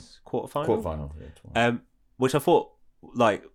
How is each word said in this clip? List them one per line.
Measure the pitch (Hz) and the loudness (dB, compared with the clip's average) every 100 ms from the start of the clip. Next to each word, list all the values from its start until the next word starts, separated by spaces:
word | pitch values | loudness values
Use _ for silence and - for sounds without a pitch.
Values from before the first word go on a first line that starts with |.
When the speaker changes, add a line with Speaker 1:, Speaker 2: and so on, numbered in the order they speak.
| - - - | -10 -20 -8
Speaker 1:
quarterfinal? | 123 - 143 151 | -8 -6 -4 -2
Speaker 2:
Quarterfinal, | 113 90 78 73 78 | -2 -2 -8 -10 -14
yeah, | - - | -18 -20
tomorrow. | - 110 120 | -4 0 2
Speaker 1:
Um, | 120 - _ _ - | 0 -8 _ _ -2
which | 131 143 | 0 2
I | |
thought, | 175 160 - _ _ _ | 4 2 2 _ _ _
like, | - 120 113 95 - | -8 2 2 2 -6